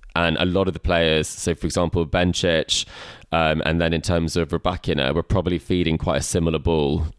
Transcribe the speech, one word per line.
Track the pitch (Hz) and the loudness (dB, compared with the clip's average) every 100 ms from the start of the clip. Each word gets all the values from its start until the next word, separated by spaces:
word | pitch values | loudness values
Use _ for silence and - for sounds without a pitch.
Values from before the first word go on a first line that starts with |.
| - | -6
And | - 85 80 | 0 0 2
a | 90 | 0
lot | 92 95 | 0 0
of | |
the | 80 | -2
players, | - 85 82 78 78 | 0 2 2 2 0
so | - - | -4 -4
for | 80 82 | -2 -2
example, | 90 85 87 | 0 0 0
Bencic, | 78 90 90 - 90 80 - - - - - - - | 0 2 2 2 2 2 0 -2 -4 -12 -18 -20 -4
um, | 82 80 78 | 2 2 2
and | - 82 | 0 2
then | 82 | 2
in | 82 | 0
terms | - 85 82 90 | 0 0 0 0
of | 82 | 0
Rybakina, | 85 87 87 - 73 67 | -2 -2 -4 -2 0 0
were | 80 | -2
probably | - 95 87 87 | 0 0 0 -2
feeding | - 92 82 80 | 0 0 2 0
quite | 90 71 | 0 -2
a | |
similar | - 92 82 80 | 0 0 0 0
ball | 76 80 71 80 78 | 0 2 2 0 -2